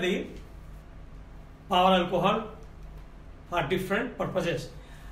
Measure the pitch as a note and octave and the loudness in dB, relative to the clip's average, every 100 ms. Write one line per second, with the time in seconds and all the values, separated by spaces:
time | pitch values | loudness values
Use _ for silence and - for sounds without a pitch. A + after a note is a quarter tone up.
0 | F3+ G3 - - - - - - - - | 4 0 -2 -10 -14 -14 -14 -16 -16 -16
1 | - - - - - - - F3+ F#3 F#3 | -16 -16 -16 -16 -16 -16 2 6 8 8
2 | E3+ F3 F#3 A3 - - - - - - | 6 4 4 2 -2 -10 -14 -14 -14 -14
3 | - - - - - F3 C#3+ F#3 F#3 G3+ | -14 -16 -16 -16 -4 -2 2 0 2 0
4 | B3+ - F3+ F#3+ E3+ D3+ - - - - | 0 -2 -2 0 0 0 -4 -12 -14 -14
5 | - | -14